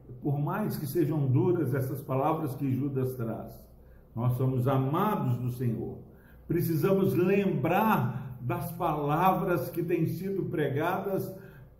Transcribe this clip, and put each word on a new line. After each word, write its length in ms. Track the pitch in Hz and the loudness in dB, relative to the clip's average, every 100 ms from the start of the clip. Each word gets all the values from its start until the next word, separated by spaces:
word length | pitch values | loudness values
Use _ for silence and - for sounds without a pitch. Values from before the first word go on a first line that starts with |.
| - - | -18 -8
por 180 | 151 139 | -2 0
mais 380 | 151 196 208 - | 0 -2 -2 -4
que 100 | 151 | -4
sejam 400 | 175 147 156 135 | 0 0 2 2
duras 460 | 131 180 175 131 | 4 4 2 2
essas 280 | 135 127 135 | 0 -2 -4
palavras 540 | - 131 143 160 147 - | -4 0 0 0 -4 -4
que 160 | 139 | -2
Judas 440 | 123 143 131 123 - | -2 -2 -2 -2 -2
traz, 380 | 110 - - - - - - - - 110 | -6 -6 -10 -16 -20 -20 -20 -20 -12 -2
nós 180 | 123 123 | 0 2
somos 300 | 131 131 123 | 2 2 2
amados 680 | 131 131 165 214 - 131 120 | 2 2 0 0 0 0 0
do 140 | 123 | -2
Senhor. 460 | - 123 98 - - - - - - - | -4 -2 -2 -6 -10 -16 -20 -20 -12 -4
Precisamos 680 | 165 165 156 185 190 160 | 0 0 2 4 4 4
lembrar 1200 | 151 190 202 185 151 160 185 220 180 - - - - | 4 4 4 2 2 2 2 4 2 0 -2 -8 -8
das 320 | - 175 165 | -4 -4 -4
palavras 1000 | - 170 151 143 156 185 185 196 175 - | -4 -2 0 0 4 4 4 2 0 0
que 140 | - | -4
têm 240 | 170 170 160 | -2 0 0
sido 360 | - 190 190 147 | -2 -4 -2 -2
pregadas 880 | 160 139 135 170 190 196 190 - - - - - - | 0 0 0 0 -2 -2 -4 -4 -10 -16 -18 -20 -8